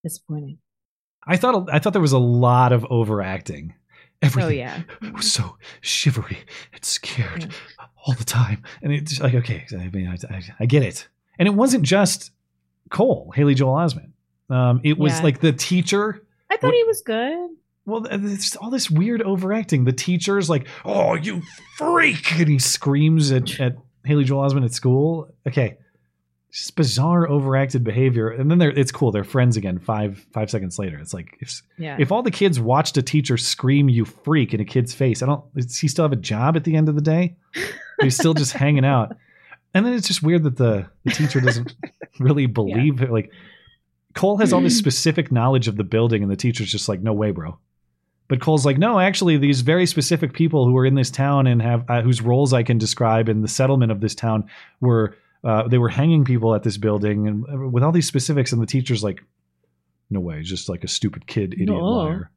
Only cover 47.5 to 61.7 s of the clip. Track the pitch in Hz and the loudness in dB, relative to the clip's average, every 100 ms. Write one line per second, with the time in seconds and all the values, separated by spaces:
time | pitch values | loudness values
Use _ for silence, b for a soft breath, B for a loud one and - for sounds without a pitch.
47.5 | 87 _ _ _ _ _ _ _ 127 - | -14 _ _ _ _ _ _ _ -2 2
48.5 | 156 139 135 214 214 185 185 175 151 143 | 2 2 2 2 2 2 2 2 4 4
49.5 | 131 123 175 175 - 147 165 151 - 165 | 2 2 2 2 0 0 0 -2 0 2
50.5 | 151 123 127 131 135 123 - 139 143 131 | 4 4 4 4 2 0 0 0 4 4
51.5 | 120 117 120 120 120 117 117 113 127 139 | 4 2 -2 0 0 2 2 2 2 4
52.5 | 127 113 117 110 - 117 113 113 107 107 | 2 2 0 0 0 2 2 2 0 -2
53.5 | - 131 135 117 101 107 - 113 110 101 | 0 2 4 2 0 -4 -2 -2 -2 -4
54.5 | B B B 123 113 107 b b b 117 | B B B 2 2 0 b b b -2
55.5 | 107 117 123 117 117 156 160 131 123 113 | 0 2 2 2 2 4 4 4 2 2
56.5 | 104 113 101 107 104 104 104 104 104 131 | 2 0 -2 0 0 0 0 -2 -4 -6
57.5 | 139 131 120 147 170 - 139 127 143 123 | -8 -2 0 2 2 0 -2 0 0 0
58.5 | 117 113 135 127 113 104 90 _ _ _ | -2 0 -2 -2 -2 -2 -6 _ _ _
59.5 | _ _ _ _ _ _ 101 87 78 82 | _ _ _ _ _ _ -6 -4 -8 -8
60.5 | 92 - 87 - - 107 - - 117 95 | -8 -8 -8 -8 -4 -4 -6 -8 -4 -4
61.5 | 185 190 | -4 -2